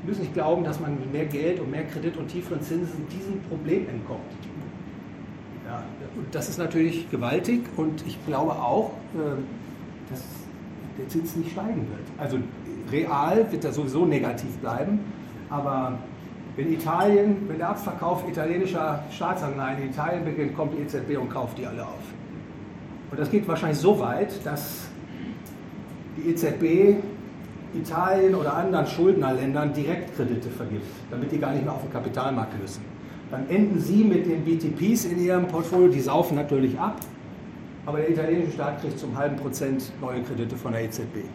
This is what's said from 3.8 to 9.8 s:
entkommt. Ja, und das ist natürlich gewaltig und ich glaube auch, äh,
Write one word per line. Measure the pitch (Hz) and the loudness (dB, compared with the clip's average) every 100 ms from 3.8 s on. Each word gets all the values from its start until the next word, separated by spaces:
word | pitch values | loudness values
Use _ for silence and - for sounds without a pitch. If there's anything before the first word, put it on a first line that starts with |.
| - | 0
entkommt. | 120 110 131 - - - - - - - - - - - - - - - | -6 -6 -8 -10 -12 -12 -10 -12 -12 -12 -12 -14 -14 -12 -14 -14 -14 -10
Ja, | 120 - - 139 120 | -10 -10 -12 -12 -10
und | 104 | -6
das | 151 - | -4 -4
ist | - | -4
natürlich | 165 165 160 - - | -2 2 2 2 -4
gewaltig | 131 120 151 180 240 233 - | -2 0 0 2 0 0 -2
und | 156 156 - | 0 0 -6
ich | 135 - | -8 -4
glaube | 135 156 | 0 2
auch, | 131 123 175 214 - - 165 | 2 2 2 2 -4 -10 -4
äh, | 151 135 131 - - - | -2 -2 -6 -8 -12 -12